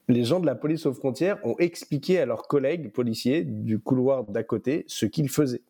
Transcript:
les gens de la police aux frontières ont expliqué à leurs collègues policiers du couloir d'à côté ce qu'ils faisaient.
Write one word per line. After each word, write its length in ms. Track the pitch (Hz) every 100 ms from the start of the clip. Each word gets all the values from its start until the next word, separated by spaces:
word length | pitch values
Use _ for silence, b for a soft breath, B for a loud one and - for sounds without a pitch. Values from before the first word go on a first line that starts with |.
| -
les 160 | 123
gens 160 | 120 180
de 60 | 156
la 80 |
police 320 | 120 151 160 143
aux 80 |
frontières 440 | 123 135 117 180 202
ont 120 | 120 120
expliqué 600 | 175 - - 143 156 185
à 60 |
leurs 240 | 123 110 -
collègues 420 | 143 135 170 117
policiers 540 | 127 120 113 123 156
du 340 | 160 107 113 107
couloir 460 | - 127 127 135
d'à 180 | 104 110
côté 440 | - 110 127 175 -
ce 180 | -
qu'ils 240 | 107 - 139
faisaient. 320 | - 139 120